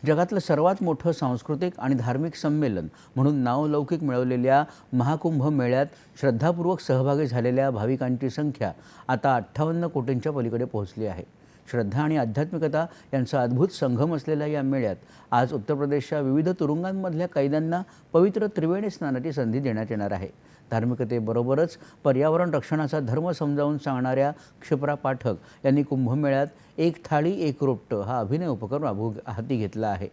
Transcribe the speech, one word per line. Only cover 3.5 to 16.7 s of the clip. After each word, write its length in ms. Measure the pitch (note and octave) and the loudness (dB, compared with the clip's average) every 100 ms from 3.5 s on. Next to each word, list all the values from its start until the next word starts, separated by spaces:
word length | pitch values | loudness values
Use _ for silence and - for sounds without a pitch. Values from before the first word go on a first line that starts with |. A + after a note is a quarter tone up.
| B2+ D3+ D3 C#3 E3+ | 0 0 0 0 -2
मिळवलेल्या 640 | D3+ B2 B2+ B2+ B2+ C#3 D3 - - | 0 0 0 2 4 4 4 -6 -4
महाकुंभ 520 | B2+ B2 D#3 E3+ D#3 | 0 2 2 0 2
मेळ्यात 420 | C#3 D3 B2 B2+ C#3+ - - - | 2 2 2 2 0 -4 -20 -2
श्रद्धापूर्वक 600 | C#3 A2+ D3+ E3+ F3 F#3 | 0 2 2 2 0 -2
सहभागी 460 | - C3 C3 C#3+ D3 | 0 2 2 2 0
झालेल्या 440 | B2 A#2+ B2+ C3+ | 0 2 2 2
भाविकांची 600 | A#2 G#2+ C3 B2+ B2 C3 | 0 0 0 0 -2 -2
संख्या 420 | B2 D3+ C3 G#2+ - - - - | -2 -4 -2 -6 -6 -18 -16 -2
आता 260 | B2+ C#3+ | 0 2
अठ्ठावन्न 520 | B2 G2 - D#3 E3 E3+ | 2 0 -4 -2 0 -2
कोटींच्या 460 | D3 B2 B2+ D3+ | -2 -2 -2 -2
पलीकडे 320 | C#3+ A#2 A#2 | -2 -2 -2
पोहोचली 420 | B2 A2 G2 - G#2+ | -2 -4 -6 -6 -6
आहे. 180 | F2 - _ - - - | -6 -12 _ -20 -20 -6
श्रद्धा 320 | B2 G#2 B2 | -2 -2 0
आणि 140 | D3+ D#3 | 0 0
आध्यात्मिकता 680 | A#2+ A2 D#3 F3 D#3 D3+ E3 - - | 0 -2 -2 -2 -2 0 -4 -8 -6
यांचा 280 | C3+ B2 C#3 | -4 0 0
अद्भुत 260 | B2 B2 F#3 | 0 2 0
संगम 460 | - C#3 A#2+ D3+ | 0 -2 2 0
असलेल्या 320 | D#3+ C3+ D#3 D3+ | 0 -2 -2 -2
या 160 | D3+ | -2
मेळ्यात 340 | C3+ C3+ A2+ F#2 - - - | 0 0 0 -4 -10 -20 -2
आज 220 | A#2+ B2+ | 0 2
उत्तर 220 | C#3+ G#2 | -2 -2
प्रदेशच्या 460 | D3 C#3+ C#3+ C3 D#3 | -2 0 -2 -2 -2
विविध 280 | C3+ C#3 D#3 F3+ | 0 2 0 0
तुरुंगांमधल्या 680 | D3 | 0